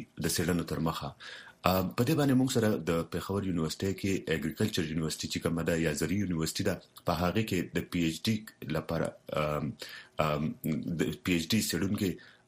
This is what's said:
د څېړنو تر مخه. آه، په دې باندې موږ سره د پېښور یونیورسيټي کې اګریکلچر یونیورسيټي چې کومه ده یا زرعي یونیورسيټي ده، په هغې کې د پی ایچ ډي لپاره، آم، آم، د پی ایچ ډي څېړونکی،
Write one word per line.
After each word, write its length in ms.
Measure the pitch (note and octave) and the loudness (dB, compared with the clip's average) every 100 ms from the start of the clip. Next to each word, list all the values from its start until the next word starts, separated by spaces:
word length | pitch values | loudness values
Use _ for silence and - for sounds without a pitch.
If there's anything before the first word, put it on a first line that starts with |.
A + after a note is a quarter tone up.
| - - | -2 -4
د 40 | E2 | -2
څېړنو 360 | - E2+ F2+ | 0 2 0
تر 160 | D#2+ D#2 | 0 -2
مخه. 320 | D#2+ E2 C#2 - - - - - | -2 -2 -6 -10 -16 -16 -18 -2
آه، 200 | - F#2 F#2+ - | 2 2 2 2
په 60 | |
دې 100 | A#2+ D#3+ | 2 4
باندې 200 | C#3 B2+ | 6 6
موږ 100 | C3 | 4
سره 180 | B2 G#2+ G#2+ E2 | 4 4 2 2
د 40 | E2 E2 | 0 0
پېښور 300 | E2+ - G2 | -4 -2 -2
یونیورسيټي 480 | F#2+ E2+ D#2+ - G2 F#2+ | 0 0 0 0 -2 0
کې 140 | G2 F#2 - D#2+ | 0 0 0 -2
اګریکلچر 480 | D#2+ - G#2+ - | -2 0 0 0
یونیورسيټي 440 | D#2 D#2+ D#2+ - - | -2 -2 -2 -4 -4
چې 80 | E2 | -2
کومه 200 | E2+ E2 | -2 0
ده 100 | E2 E2 | 0 2
یا 120 | E2 | 2
زرعي 240 | D2 D#2+ G2 | 0 0 0
یونیورسيټي 440 | F#2+ E2 D#2+ - | 0 0 -2 0
ده، 180 | G2+ E2+ - - - | -2 -2 -6 -6 -2
په 80 | E2+ | 0
هغې 220 | F2 F#2+ A2 | 2 2 2
کې 100 | F#2 D#2+ F2 | 0 0 -2
د 40 | E2 | -2
پی 80 | F2+ E2 | 0 2
ایچ 120 | D#2+ - | 2 0
ډي 100 | A2 - - - D#2 | 0 -4 -12 -4 -4
لپاره، 320 | - E2 - - - - | -2 -2 -2 -4 -6 -2
آم، 240 | D2+ D2+ D2+ - - - - - | 0 0 -2 -6 -12 -14 -8 -2
آم، 260 | D#2 D2+ D2+ - - D2+ - D#2+ | 0 2 -2 -2 -4 -2 -2 -2
د 20 | - - | -2 -2
پی 80 | - | 0
ایچ 120 | F2 D#2+ | 0 2
ډي 100 | A2 - | 2 2
څېړونکی، 420 | E2 F#2+ G#2 G2 D#2+ - - | 0 0 0 0 -2 -10 -20